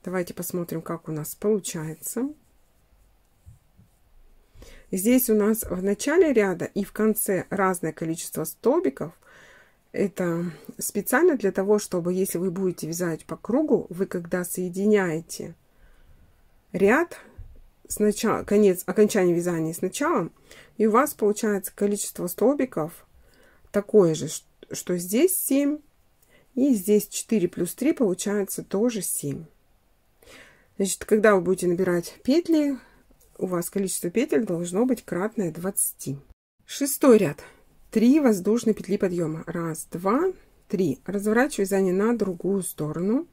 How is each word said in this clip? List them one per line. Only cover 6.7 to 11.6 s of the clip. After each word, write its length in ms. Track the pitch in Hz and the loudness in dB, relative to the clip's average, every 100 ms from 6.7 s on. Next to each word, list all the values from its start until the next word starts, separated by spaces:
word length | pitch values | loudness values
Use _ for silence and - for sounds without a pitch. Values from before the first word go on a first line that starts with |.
| 190 | -4
в 80 | 196 | -6
конце 540 | - 220 208 - 185 - | -2 0 0 -2 -2 -2
разное 440 | 190 190 180 160 | 0 0 0 -6
количество 520 | - 165 165 - - | -6 -6 -6 -8 -8
столбиков. 720 | 165 - 226 320 349 - 170 _ _ - - - _ _ _ | -8 -2 2 2 0 -4 -12 _ _ -20 -20 -20 _ _ _
Это 600 | - 196 - 180 170 175 156 - - | -4 -4 -2 -4 -2 -4 -8 -18 -10
специально 600 | - 208 - 254 349 262 | -6 -6 -2 2 4 2
для 120 | 196 | 0
того, 280 | 196 | -2